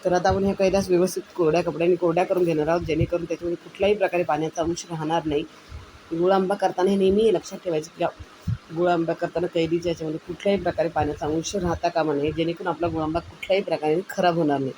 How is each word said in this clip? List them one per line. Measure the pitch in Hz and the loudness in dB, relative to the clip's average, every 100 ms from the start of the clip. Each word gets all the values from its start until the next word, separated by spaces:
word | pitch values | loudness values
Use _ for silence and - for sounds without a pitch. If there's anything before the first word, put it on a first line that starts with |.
तर | 185 | 2
आता | 180 185 | 2 2
आपण | 190 | 2
ह्या | 196 | 0
कैऱ्या | 190 190 190 190 | 2 2 2 2
व्यवस्थित | 180 185 185 - - | 2 2 -2 -10 0
कोरड्या | 160 160 | 2 2
कपड्याने | 170 151 170 | 0 0 2
कोरड्या | 170 175 165 | 2 2 2
करून | 185 185 | 2 2
घेणार | 175 156 151 | 2 2 2
आहोत, | 170 | 0
जेणेकरून | 165 156 165 170 | 0 0 0 -2
त्याच्यामध्ये | 170 170 175 170 - | -4 -6 -4 -6 -10
कुठल्याही | - 196 | -2 0
प्रकारे | 208 185 175 | 2 2 0
पाण्याचा | 170 151 160 170 | 0 0 -2 -2
अंश | 165 170 - | -2 -4 -6
राहणार | 165 156 170 | -6 -2 -2
नाही. | 156 147 165 - - - - - - | 0 -2 -4 -14 -18 -18 -18 -20 -8
गुळ | 165 180 | 0 2
आंबा | 190 185 | 4 2
करताना | 202 185 - 185 | 0 0 2 2
हे | 196 | 4
नेहमी | 190 196 220 | 4 4 2
लक्षात | 175 - 190 | 2 -2 -10
ठेवायचं | 185 156 156 - | -4 -4 -4 -4
की | |
आप-, | 170 - - - - - - 160 | -4 -4 -20 -12 -8 -8 -6 -2
गुळ | 175 | 2
आंबा | 175 165 | 2 0
करताना | 165 165 165 170 | -2 -4 -2 -2
कैरीच्या | 175 165 170 170 | 0 0 0 -2
याच्यामध्ये | 165 160 160 - | -4 -4 -8 -10
कुठल्याही | 175 202 202 | -6 0 0
प्रकारे | 175 170 160 | -2 -2 -2
पाण्याचा | 160 147 147 151 | 0 -2 -2 -2
अंश | 156 160 202 | -2 -2 -4
राहता | 175 165 175 | -2 0 -2
कामा | 170 156 | 0 0
नये, | 143 147 | 0 -2
जेणेकरून | 151 165 170 185 | 0 -2 -2 -4
आपला | 160 170 | -2 -2
गुळ | 165 | -2
आंबा | 156 165 | -2 -4
कुठल्याही | - - - 190 | -6 -18 0 0
प्रकारे | 196 160 151 156 196 | 0 -2 0 0 -2
खराब | - 180 165 | 0 2 2
होणार | 156 143 | 2 0
नाही. | 135 | -2